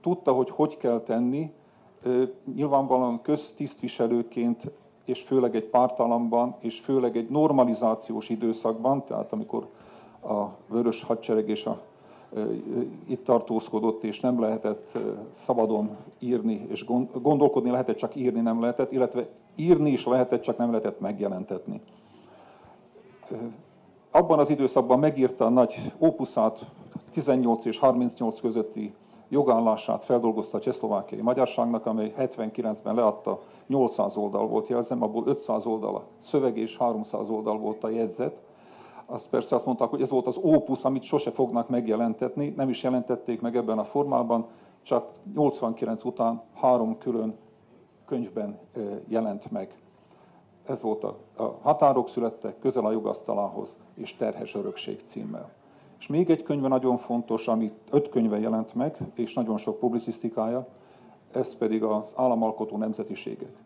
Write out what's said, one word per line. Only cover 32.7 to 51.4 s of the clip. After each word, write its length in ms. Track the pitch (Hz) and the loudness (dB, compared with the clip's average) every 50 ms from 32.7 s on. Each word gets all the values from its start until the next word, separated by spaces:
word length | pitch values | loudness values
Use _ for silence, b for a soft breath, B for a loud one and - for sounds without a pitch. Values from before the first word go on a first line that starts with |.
| 104 - - - 107 | -4 -4 -4 -2 0
leadta, 480 | 117 120 107 104 - - 117 101 - B B B B B | 4 4 2 2 0 -4 -4 -4 -4 B B B B B
nyolcszáz 500 | B 131 139 127 113 - - 101 98 - | B 2 2 2 2 2 0 -2 -2 -2
oldal 300 | 104 104 104 98 104 110 | -4 -4 -2 0 0 0
volt, 220 | 110 117 110 107 - | 0 0 -2 -2 0
jelzem, 340 | 123 120 117 - 127 120 | -2 -2 -2 -2 -2 -2
abból 240 | 117 104 107 117 117 | -2 -2 -2 -2 0
ötszáz 400 | 131 143 - - - 113 110 101 | 0 -2 -2 -2 -2 -2 -2 0
oldal 280 | 117 110 110 104 104 98 | -2 -4 -2 -2 -4 -4
a 100 | 107 - - - - | -6 -8 -12 -20 -20
szöveg 380 | - - - 147 135 127 110 | -12 -2 0 2 2 2 0
és 200 | 113 110 113 - | 0 -4 -4 -2
háromszáz 540 | - 127 120 113 107 110 - - 104 107 104 | -2 0 0 0 -2 -6 -6 -6 -6 -4 -4
oldal 280 | 113 107 107 110 107 107 | -4 -4 -2 -2 -4 -2
volt 260 | 110 107 110 - - | -2 -4 -4 -4 -4
a 40 | 110 | -4
jegyzet. 520 | 110 117 113 107 - - 123 143 - - - B B B B B B B B B B B B | -2 -2 -2 -2 -2 -4 -6 -6 -6 -10 -20 B B B B B B B B B B B B
Azt 220 | - 123 117 - - | -12 -12 -12 -8 -2
persze 260 | - 120 113 - 139 | -2 -2 0 2 0
azt 120 | 120 - | 0 0
mondták, 220 | 131 127 - 127 120 | 0 0 0 0 -2
hogy 120 | 147 143 | 0 0
ez 100 | 139 127 | 0 2
volt 160 | 135 127 123 | 2 0 0
az 100 | 127 123 | 0 -4
ópusz, 480 | - 190 165 156 147 - - 135 127 - | 0 4 6 6 6 6 2 -4 0 0
amit 180 | 131 135 131 | 0 0 0
sose 280 | - - - 110 110 117 | -2 0 0 0 0 0
fognak 380 | - - 135 117 113 117 117 - | 0 0 0 0 2 -2 -2 0
megjelentetni, 800 | 123 120 117 110 107 110 117 117 107 - - - - 143 143 143 - | 0 0 2 2 0 2 2 -2 0 -2 -4 -4 -2 -2 -4 -4 -2
nem 120 | 139 135 131 | -2 -2 -2
is 140 | 120 - | -2 -2
jelentették 580 | - 131 127 127 120 - - - - - 120 110 | 0 0 0 0 0 -2 -4 -4 -2 -6 -4 -2
meg 160 | - 120 117 | -4 -2 0
ebben 220 | 123 113 110 110 107 | 0 0 0 0 0
a 60 | 101 | -2
formában, 640 | - - 143 143 143 135 123 123 117 117 117 113 B B B B B B B | -2 0 0 0 2 2 0 2 2 0 0 -2 B B B B B B B
csak 280 | _ - 123 120 - - - - - 101 104 | _ 0 0 0 0 -2 -16 -18 -16 -8 -2
nyolcvankilenc 720 | 147 151 139 - - 127 113 113 - 131 110 113 107 - | 2 2 2 2 0 -2 -4 -2 -2 -4 -4 -4 -4 -6
után 380 | 123 120 - 120 117 117 117 - - - | -8 -2 0 0 0 0 -2 -8 -16 -8
három 440 | - - 131 127 120 113 110 113 110 | 0 4 4 4 4 2 0 -2 -4
külön 380 | - 131 117 113 110 113 107 - - - _ _ _ _ - - - _ _ _ _ | -4 -4 -2 -2 -2 -4 -6 -8 -18 -20 _ _ _ _ -20 -20 -20 _ _ _ _
könyvben, 520 | - 147 123 120 127 - 110 104 104 104 - - - | -6 -4 -4 -4 -6 -6 -6 -6 -6 -8 -12 -18 -14
ö, 220 | - 123 107 101 101 104 - | -10 -8 -8 -8 -8 -10 -8
jelent 440 | - 107 113 113 107 101 104 - - | -4 -2 -2 -2 -2 -6 -6 -10 -8
meg. 280 | - 101 95 - - - _ - b b b b b b b b b b b b _ _ _ | -8 -8 -8 -10 -14 -20 _ -20 b b b b b b b b b b b b _ _ _
Ez 180 | - 135 - | -8 -8 -4
volt 220 | - 110 107 107 - | -2 -4 -4 -2 -4
a, 120 | 101 - - - - _ | -8 -8 -10 -16 -20 _
a 60 | - | -6